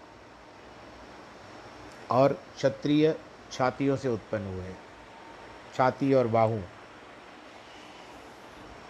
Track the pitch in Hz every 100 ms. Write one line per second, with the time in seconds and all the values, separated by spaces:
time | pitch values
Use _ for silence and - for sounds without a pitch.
0 | - - - - - - - - - -
1 | - - - - - - - - - -
2 | - 120 135 120 - - 139 - 143 147
3 | 156 156 - - - - 127 - 139 135
4 | 135 110 - 107 98 92 92 90 - -
5 | - - - - - - - - 131 127
6 | 139 135 120 113 110 113 90 - - -
7 | - - - - - - - - - -
8 | - - - - - - - - -